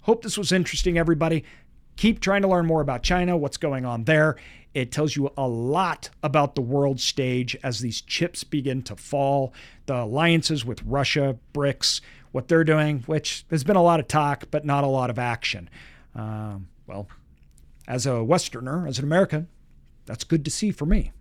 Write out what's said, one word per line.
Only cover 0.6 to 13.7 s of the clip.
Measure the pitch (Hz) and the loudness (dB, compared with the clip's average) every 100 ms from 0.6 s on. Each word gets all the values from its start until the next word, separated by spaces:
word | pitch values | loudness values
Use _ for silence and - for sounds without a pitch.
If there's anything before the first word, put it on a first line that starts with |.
| 175 - 185 170 | 0 0 0 2
everybody. | 165 160 165 160 - - _ - - - | 2 2 2 0 -4 -20 _ -20 -20 0
Keep | 220 220 | 2 2
trying | 190 202 | 0 2
to | 196 | 4
learn | 180 165 | 2 4
more | 160 | 2
about | 143 123 | 0 0
China, | - 180 175 175 | 0 2 2 0
what's | 143 - | -2 -4
going | 160 135 | -4 -2
on | 127 117 | -4 -4
there. | 113 156 156 - - - - | 2 4 4 0 -10 -20 -10
It | 143 127 | -6 -4
tells | - 151 147 | -2 -2 0
you | 139 - | -4 -2
a | 131 | -4
lot | 117 120 156 185 156 - - | -2 -2 0 -2 -4 -12 -8
about | 151 147 143 | 0 2 2
the | - | 0
world | 120 139 143 139 | -2 0 0 0
stage | - - 127 127 123 - | -4 -2 0 0 -2 -4
as | 135 110 | -6 -4
these | 123 107 | -6 -8
chips | - - 170 - | -6 -4 -4 -4
begin | - 151 135 131 | -6 -4 -2 -4
to | - 98 | -6 -14
fall, | - 143 139 139 135 - - - - | -6 -2 0 0 -2 -8 -20 -16 -6
the | 131 | -4
alliances | 113 131 165 165 - 151 | -2 2 4 4 2 -4
with | 117 117 | -4 -8
Russia, | 110 135 135 151 139 120 _ | -4 -2 0 0 0 -2 _
brics, | 147 143 127 - - - - - | -2 -2 0 -2 -2 -8 -20 -8
what | 127 127 | -8 2
they're | 165 | 4
doing, | 160 156 151 147 117 | 6 4 2 0 -2
which | 156 147 - - | -4 -2 -10 -4
there's | 160 | -2
been | 139 | 2